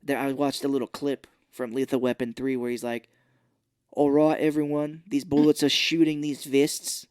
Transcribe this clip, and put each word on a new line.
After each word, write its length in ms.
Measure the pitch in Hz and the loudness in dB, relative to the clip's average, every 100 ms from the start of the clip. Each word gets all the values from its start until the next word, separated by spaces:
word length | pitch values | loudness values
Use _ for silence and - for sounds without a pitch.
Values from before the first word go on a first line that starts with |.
There, 140 | 147 139 | -4 -4
I 140 | 135 | -2
watched 320 | 135 143 135 | -2 -2 -2
a 40 | 143 | -2
little 200 | 139 117 | -2 -4
clip 400 | - 143 135 _ _ _ | -6 -6 -6 _ _ _
from 200 | - 127 | -10 -8
Lethal 280 | 113 131 135 | -4 -2 0
Weapon 340 | 127 120 120 | 0 0 -4
three 220 | 117 131 127 | -6 -4 -4
where 160 | 120 | -4
he's 120 | 123 | -6
like, 260 | 120 117 _ _ _ _ _ _ _ _ _ | -6 -8 _ _ _ _ _ _ _ _ _
All 200 | - 147 | 0 2
right, 280 | 143 151 156 | 4 4 2
everyone, 640 | 156 151 147 147 151 156 165 | 0 0 0 -2 -4 -8 -4
these 180 | 143 135 | -4 0
bullets 380 | 143 151 147 | 4 4 4
are 60 | 147 | 4
shooting 520 | - - 160 160 151 | 2 0 2 2 2
these 220 | 147 139 | -4 -6
vests 640 | - 135 143 - - - - | 0 2 2 0 -8 -10 -12